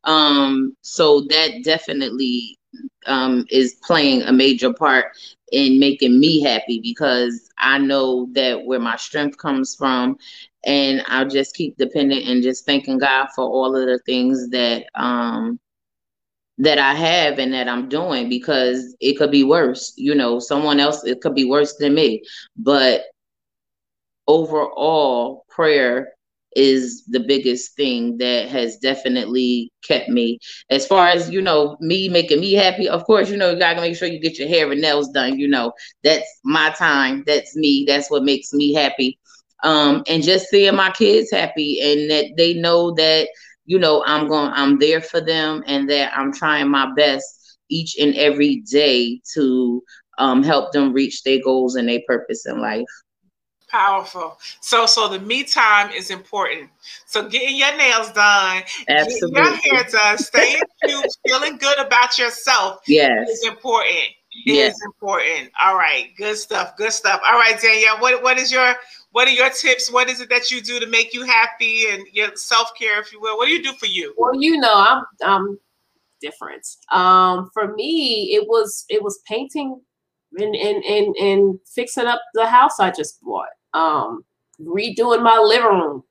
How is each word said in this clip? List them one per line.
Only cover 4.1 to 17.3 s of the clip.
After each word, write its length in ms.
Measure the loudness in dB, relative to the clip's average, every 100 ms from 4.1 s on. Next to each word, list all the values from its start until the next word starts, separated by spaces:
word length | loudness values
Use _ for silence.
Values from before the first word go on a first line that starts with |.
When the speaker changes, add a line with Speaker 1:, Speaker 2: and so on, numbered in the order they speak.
| 2
Speaker 1:
a 100 | 2
major 400 | 4 4 2 -2
part 340 | 0 2 2 0 -12 -20 _ -4
in 260 | 0 4 4
making 400 | 4 2 4 4
me 220 | 4 2
happy, 380 | 2 -2 -4 -6
because 680 | -6 -4 -2 0 -2 -6 _ -4
I 220 | 0 2
know 500 | 2 0 0 -2 -2
that 320 | -2 -2 -4 -4
where 140 | -4
my 160 | -4 -6
strength 420 | -8 -6 -6 -6
comes 360 | -6 -4 -6
from, 440 | -4 -2 0 -2 -4 -14 -20 -20 _
and 380 | -2 0 0 -2 -2
I'll 220 | -2 0
just 260 | -2 -4
keep 240 | -6 -10 -4
dependent 480 | -4 0 0 0 0
and 140 | 0
just 240 | 0 -2 -2
thanking 320 | -2 0 -2
God 300 | 0 0 -2
for 100 | -4
all 300 | -2 0 0
of 120 | 0 0
the 120 | -2
things 500 | -2 0 0 0 -2
that, 360 | -2 -2 -2 -8
um, 640 | -6 -4 -2 -2 -4 -6 -8 _ _ _ _ _ _ _ _ _ 0
that 200 | 2 4
I 140 | 2
have 460 | 0 0 2 0